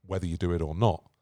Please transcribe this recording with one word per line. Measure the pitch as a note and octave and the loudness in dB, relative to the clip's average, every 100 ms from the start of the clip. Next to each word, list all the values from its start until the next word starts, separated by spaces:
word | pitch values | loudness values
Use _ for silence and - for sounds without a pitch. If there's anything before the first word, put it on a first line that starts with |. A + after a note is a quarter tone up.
| - | -6
whether | F#2+ F2 | -4 -2
you | E2 | -2
do | F2 | 0
it | F2 | 0
or | D#2 | -2
not. | E2 A2 D#2+ - _ | 2 2 2 -6 _